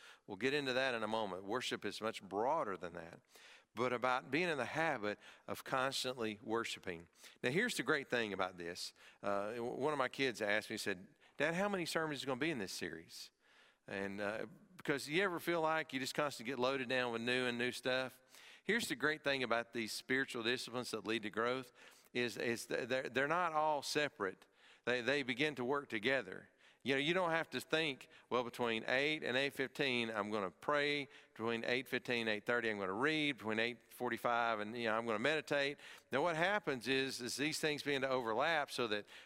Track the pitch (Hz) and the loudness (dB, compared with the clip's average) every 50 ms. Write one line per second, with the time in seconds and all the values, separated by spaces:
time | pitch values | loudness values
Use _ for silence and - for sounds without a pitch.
0 | - - - - _ - 104 95 113 135 139 147 139 131 123 127 135 135 120 113 | -18 -20 -20 -20 _ -12 -6 -2 0 0 2 2 0 0 2 2 2 2 0 0
1 | 110 107 110 113 110 98 90 92 101 98 110 127 123 - 127 104 - 104 90 - | 0 0 0 0 0 -2 -4 -6 -4 -4 -4 -2 -2 -2 -4 -4 -4 -6 -6 -4
2 | 107 113 110 - 104 92 92 101 113 131 156 165 139 107 95 80 90 87 85 85 | -4 -4 -4 -6 -8 -4 -2 0 2 2 2 0 0 -2 -4 -6 -6 -8 -8 -10
3 | 82 82 - - - _ - - - - - - - _ - - 123 127 123 120 | -12 -12 -14 -18 -20 _ -20 -20 -20 -20 -20 -20 -20 _ -4 0 0 0 2 2
4 | 117 127 127 131 - 147 127 160 185 175 156 135 117 107 131 147 160 165 143 117 | 2 2 2 0 0 0 0 0 0 0 0 0 -2 -2 0 0 0 0 0 0
5 | 101 104 104 - - - - - - - - - - - 139 131 131 135 131 - | -2 -2 -4 -4 -8 -18 -20 -16 -10 -8 -8 -8 -6 -2 0 0 2 0 0 -2
6 | - 127 127 131 113 110 104 101 110 110 110 117 113 - - - - 101 87 82 | -2 -4 -4 -2 -4 -4 -4 -6 -4 -2 0 0 0 -2 -6 -6 -6 -6 -8 -8
7 | 85 - _ - - - - - - 123 135 185 240 240 - - 139 117 156 143 | -10 -16 _ -20 -20 -20 -10 -4 -2 0 2 2 2 0 0 0 0 2 2 0
8 | 135 - 127 120 113 104 95 92 95 92 92 87 85 85 87 - - - - - | 0 0 0 0 2 2 0 0 0 0 -2 -4 -8 -8 -6 -6 -8 -8 -10 -14
9 | - - - _ - 101 101 101 101 107 120 120 117 123 117 117 127 151 151 139 | -20 -20 -14 _ -2 -2 0 0 0 -2 -4 -4 -6 -4 -4 -2 0 0 2 2
10 | 127 123 - - 135 131 107 92 110 101 104 107 - - 113 104 - 107 98 90 | 0 0 0 0 0 0 0 0 2 2 2 2 2 -2 -4 -4 -2 -2 -4 -4
11 | 98 - - _ - - _ - 139 156 170 180 202 208 202 185 165 - - 170 | -6 -14 -20 _ -20 -12 _ 0 0 0 2 2 0 0 0 -2 -2 -2 -2 -2
12 | 160 156 147 127 123 135 131 120 143 165 160 117 98 90 - - 95 82 82 82 | -2 -2 -4 -4 -4 -2 -2 0 0 -2 -2 -2 -4 -4 -6 -6 -6 -6 -6 -8
13 | 85 - - - - - _ _ _ _ - - - - _ _ _ - 101 98 | -12 -14 -16 -16 -16 -16 _ _ _ _ -20 -20 -20 -20 _ _ _ -8 -6 -4
14 | 98 98 98 101 104 101 110 107 110 110 - - - - - - - - 147 127 | -4 -4 -4 -4 -4 -2 -2 -4 -6 -10 -12 -16 -20 -20 -18 -6 -2 -2 -2 -2
15 | 120 139 151 175 202 190 170 156 - 170 170 170 156 156 160 156 151 - - 131 | -2 0 0 2 2 2 0 -2 -2 0 0 2 2 2 2 0 0 -2 -4 -4
16 | 131 127 - - 151 143 - - 117 110 139 120 123 131 135 135 127 117 131 127 | -4 -2 0 0 0 0 -2 -4 -6 -4 -2 0 2 2 2 0 0 0 2 2
17 | 127 123 113 113 117 123 123 127 127 123 120 120 123 123 117 - - 131 127 131 | 2 2 0 0 0 2 2 2 2 2 0 0 0 -2 -2 -2 -2 0 0 0
18 | 131 123 - - _ _ - - - - - - - - 202 233 - - 156 - | 0 -4 -8 -14 _ _ -20 -20 -20 -20 -20 -8 -2 0 0 0 0 -2 -2 0
19 | - 151 151 151 - 147 139 135 127 113 113 117 117 - - 120 113 104 - - | 2 0 0 2 2 0 2 2 2 2 2 2 2 0 -2 -2 -2 -2 -4 -6
20 | - - 131 135 135 - - 123 113 117 123 120 - - 117 123 120 - - 110 | -2 0 2 2 2 0 -2 0 2 2 2 0 0 -4 -6 -6 -4 -4 -4 -4
21 | 95 104 113 117 101 104 - 107 113 120 127 131 127 - - - - - - - | 0 0 0 0 0 -2 0 0 2 2 0 -2 -4 -8 -14 -20 -20 -20 -20 -20
22 | - - - 127 120 117 104 - - 123 117 110 - - - - 131 113 127 131 | -16 -6 -2 0 0 0 0 -2 0 0 0 -2 -2 -4 -2 -2 -2 0 -2 -2
23 | - - 117 131 139 143 160 180 180 165 156 151 156 156 151 143 - - - 151 | -2 0 0 0 2 2 2 2 0 0 2 2 2 2 2 0 -2 -2 0 0
24 | 147 135 - - 101 95 98 - - - _ _ - - - - _ 117 123 127 | 0 0 0 -2 -2 -2 -4 -6 -12 -20 _ _ -20 -20 -20 -6 _ 0 0 2
25 | 117 120 143 147 135 117 127 113 151 151 147 127 123 123 143 143 143 - 113 107 | 2 2 2 2 2 0 0 0 0 0 0 0 0 0 0 0 -2 -2 -4 0
26 | 98 131 135 131 104 90 95 95 - - _ _ - - - _ - 117 135 135 | 2 2 2 2 0 -2 -8 -12 -14 -16 _ _ -20 -20 -20 _ -2 0 2 2
27 | 143 156 175 185 180 165 160 165 156 - - 127 - - 165 160 165 151 131 123 | 4 2 2 2 2 2 2 0 0 -2 -4 -6 -2 2 2 2 2 2 -2 -4
28 | - - - - - - 110 123 123 117 - - 123 117 113 113 113 - 127 131 | -10 -18 -20 -20 -6 0 0 0 2 0 -2 0 0 2 2 2 2 2 4 4
29 | 143 151 156 156 143 127 120 131 139 139 - - 135 120 - - 147 135 123 120 | 4 4 2 0 0 2 2 4 2 2 0 -2 -2 -2 0 0 2 4 4 2
30 | 117 110 110 107 101 104 107 110 98 90 - - - - 147 147 143 147 147 147 | 2 2 2 0 0 0 0 0 0 -2 -4 -4 -2 2 2 4 4 2 2 0
31 | 135 - - - - - - - 113 117 117 113 117 - 123 127 127 - 131 120 | -2 -6 -10 -18 -20 -18 -10 -4 -2 0 0 0 2 2 2 0 0 0 -2 -2
32 | - - 123 117 113 110 104 104 - - 120 120 113 113 107 101 98 92 95 110 | 0 0 0 2 2 2 0 0 2 2 2 2 2 2 0 0 0 0 0 2
33 | 131 151 156 156 151 147 135 104 101 110 107 110 113 120 120 117 - - - - | 2 2 2 2 2 0 -2 -2 -2 0 2 2 2 2 0 -4 -12 -16 -8 -4
34 | 123 123 113 110 - 123 117 117 117 117 113 104 104 107 117 123 120 110 107 113 | -2 -2 -2 0 0 2 2 2 2 2 2 0 -2 -4 -4 -2 0 2 2 2
35 | 117 117 110 104 120 143 160 151 139 - 151 143 139 143 143 - - - - - | 2 0 0 2 2 2 2 0 0 0 0 2 2 0 -2 -6 -12 -18 -18 -20
36 | - _ - 131 156 175 165 156 170 190 208 208 - 156 139 123 98 127 135 135 | -6 _ 0 2 2 2 2 2 2 2 2 2 0 0 -2 -2 0 2 2 2
37 | 135 135 110 110 123 113 - 120 143 156 147 - - 156 147 135 - - 143 135 | 2 0 -2 -4 -4 -4 -2 -2 0 -2 0 0 0 0 0 0 0 0 0 2
38 | 127 135 131 127 123 113 110 117 143 165 165 151 143 - - - 123 110 104 104 | 2 2 2 2 2 2 2 2 2 4 4 2 0 0 0 -2 0 0 0 -2
39 | 101 - - - - | -4 -6 -14 -20 -20